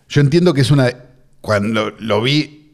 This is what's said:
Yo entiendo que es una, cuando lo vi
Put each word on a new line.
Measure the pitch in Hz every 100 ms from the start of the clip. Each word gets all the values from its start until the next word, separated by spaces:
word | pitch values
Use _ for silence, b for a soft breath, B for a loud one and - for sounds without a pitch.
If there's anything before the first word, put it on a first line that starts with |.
| -
Yo | 143
entiendo | 143 175 180
que | 147
es | 123
una, | 143 123 - - _ _ _
cuando | - 104 107 110 107 -
lo | 110 104
vi | 127 151 - - _